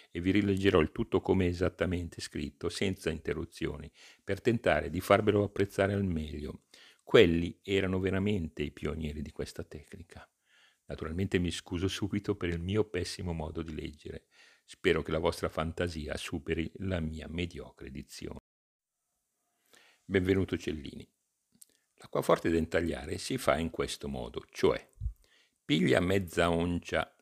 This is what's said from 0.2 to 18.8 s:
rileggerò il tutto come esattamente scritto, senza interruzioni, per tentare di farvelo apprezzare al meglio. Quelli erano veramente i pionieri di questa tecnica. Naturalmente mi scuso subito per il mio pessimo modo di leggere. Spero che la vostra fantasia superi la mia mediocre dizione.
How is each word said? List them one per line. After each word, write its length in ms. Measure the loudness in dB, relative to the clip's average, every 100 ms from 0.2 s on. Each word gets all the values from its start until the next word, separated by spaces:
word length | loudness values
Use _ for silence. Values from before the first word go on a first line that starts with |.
| 2
rileggerò 480 | 4 4 4 4 6
il 120 | 4
tutto 300 | 0 0 0
come 240 | 2 4 4
esattamente 720 | 2 -2 0 -2 -2 -4 -10
scritto, 480 | -10 -6 -8 -6 -6
senza 440 | -2 -2 -2 -4
interruzioni, 800 | -4 -4 -6 -6 -6 -6 -6 -12 _ -20 -20
per 180 | -8 -2
tentare 480 | 0 2 2 2 0
di 100 | -4
farvelo 420 | 4 4 6 2
apprezzare 500 | 2 0 -2 2 0
al 100 | 2
meglio. 600 | 0 -2 -4 -8 -8 -10 _ -20 -20 _
Quelli 560 | 4 8 8 6 0 -6
erano 380 | -2 0 2 0
veramente 640 | 0 0 0 0 -4 -4
i 80 | -6
pionieri 500 | -4 -6 -4 -6 -6
di 100 | -10
questa 320 | -8 -10 -10
tecnica. 640 | -12 -14 -16 -18 -18 -18 -20 _ _ _ _ _ _
Naturalmente 520 | -10 -6 -2 2 2
mi 140 | 2
scuso 360 | -2 -6 -2 -2
subito 480 | -2 -2 -2 -2 -2
per 140 | -2
il 100 | -2
mio 260 | 0 0 0
pessimo 480 | -2 -6 -6 -6
modo 280 | -4 -6 -6
di 140 | -8 -8
leggere. 500 | -10 -12 -14 -14 _ _ -20 _ _
Spero 380 | 0 4 4
che 80 | 2
la 80 | 2
vostra 280 | 2 0 -4
fantasia 720 | -2 -4 -2 -4 -4 -6 -6
superi 540 | -6 -6 -4 -4 -4 -6
la 220 | -4 -2
mia 280 | -2 -6 -8
mediocre 640 | -6 -6 -6 -14 -16 -14
dizione. 480 | -14 -14 -14 -12 -12 _ _ _ _